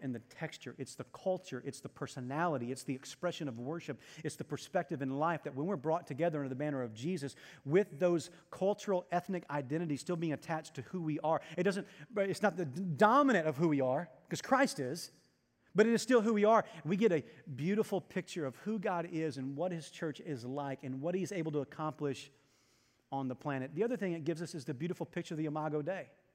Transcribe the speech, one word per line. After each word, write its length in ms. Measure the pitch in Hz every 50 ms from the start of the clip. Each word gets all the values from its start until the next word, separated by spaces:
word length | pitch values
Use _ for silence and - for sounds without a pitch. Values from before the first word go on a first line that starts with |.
and 140 | - 135 123
the 60 | 117 110 -
texture, 440 | - - 160 151 - - - 127 - -
it's 180 | 135 - -
the 80 | - 139 -
culture, 500 | - - - 190 185 180 - - 139 123 -
it's 160 | 143 135 -
the 80 | - -
personality, 840 | - - 143 123 - - 127 123 135 151 170 180 156 131 120 117
it's 120 | 131 131 -
the 120 | - 139
expression 540 | 127 - - - - - 175 165 - 165 143
of 100 | 117 117
worship, 400 | 120 131 160 170 - - 135 113 - - - - 160
it's 140 | 156 - -
the 80 | 147
perspective 560 | - - 135 - - - 190 170 - 170 131
in 180 | 139 131 131 139
life 240 | 151 165 170 151 -
that 100 | 151 139
when 120 | 127 147
we're 100 | 180 208
brought 320 | 156 123 156 160 175 - -
together 320 | 143 127 160 175 156 151
under 80 | 139 131
the 80 | 131
banner 260 | 127 147 151 143 135
of 120 | 127 117 110
Jesus, 420 | 107 120 160 190 165 135 135 - - - - - - -
with 340 | 135 143 190 202 - 151 139
those 300 | 180 180 175 165 - - - - - _
cultural, 560 | - - 185 190 208 - - 214 196 180 180 -
ethnic 320 | - 175 - - 196 175 160 -
identities 500 | 139 147 139 123 143 160 175 165 147 131
still 160 | - - 180
being 160 | 165 165 165
attached 420 | 147 135 - - 170 156 156 - -
to 80 | - -
who 180 | - - 185
we 180 | 165 156 151 143
are. 220 | - 156 160 151 - - 160 175
It 60 | 180
doesn't, 220 | 202 190 202 - - - - 147 - -
but 160 | 202 196 196
it's 120 | 185 -
not 140 | - 208 180
the 80 | 175 180
d-, 180 | 143 123 160 196 180 156
dominant 500 | 123 208 208 233 277 294 269 247 185 156
of 120 | 156 151 127
who 100 | 165 170
we 140 | 151 139
are, 280 | 131 127 127 147 175 - - - - -
'cause 120 | - 151
Christ 380 | - - 254 262 277 - - -
is, 320 | 139 123 143 175 - - - _ _ _ _ _ _ _ _ _ _ _ -
but 100 | 175 214
it 60 | 226
is 100 | 233 220
still 200 | - - 254 240
who 120 | 202 220 226
we 120 | 208 202
are. 180 | 208 226 220 165 - - 165 -
We 100 | 147 190
get 160 | 185 226 220
a 140 | 175 156 123 - - - - - 139 120
beautiful 420 | 143 175 202 220 220 - - 185
picture 460 | - - - 190 165 - - 185 151
of 100 | 135 120 - -
who 160 | 202 220 220
God 300 | 180 214 185 175 165 170
is 260 | - 156 160 160 123 131
and 200 | 131 131 139 139
what 160 | 165 185 175
His 160 | 165 156 -
church 320 | - - - 160 135 -
is 240 | - - 151 123 113
like 340 | 123 131 143 143 139 135 131 -
and 180 | 135 131 135
what 120 | 139 165 180
He's 200 | 185 185 147 202
able 180 | 185 160 160
to 80 | 147 147
accomplish 720 | 135 - - - 156 156 151 - 151 143 131 - - - - _ _ _ _ _ _ _ _ _ _ _ _ _ _ _
on 160 | - 135 135 131
the 80 | 127
planet. 360 | - - 151 139 135 131 139 165
The 80 | 151 214
other 140 | 233 254 190
thing 160 | 202 185 170
it 100 | 165 151
gives 180 | 143 165 156
us 140 | 175 156 -
is 80 | 165 127
the 100 | - 147
beautiful 320 | 120 151 175 - - 175
picture 280 | - - 175 165 - 175
of 60 | 151
the 60 | 156
Imago 360 | 156 147 156 151 156 151 151
Dei. 280 | 147 147 190 185 143 - - _ _ _ _